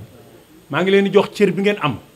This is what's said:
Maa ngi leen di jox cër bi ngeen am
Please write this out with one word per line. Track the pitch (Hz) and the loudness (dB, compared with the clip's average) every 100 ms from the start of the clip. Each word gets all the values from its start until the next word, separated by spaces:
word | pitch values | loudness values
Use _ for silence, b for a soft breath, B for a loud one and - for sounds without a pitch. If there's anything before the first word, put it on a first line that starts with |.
| - - - - _ - - | -18 -20 -20 -20 _ -20 -8
Maa | 139 | -4
ngi | 190 | 2
leen | 196 196 | 2 4
di | |
jox | 196 196 | 2 0
cër | - 196 | 0 -2
bi | 160 | 0
ngeen | 196 202 | -4 -2
am | 147 107 - | -4 -6 -12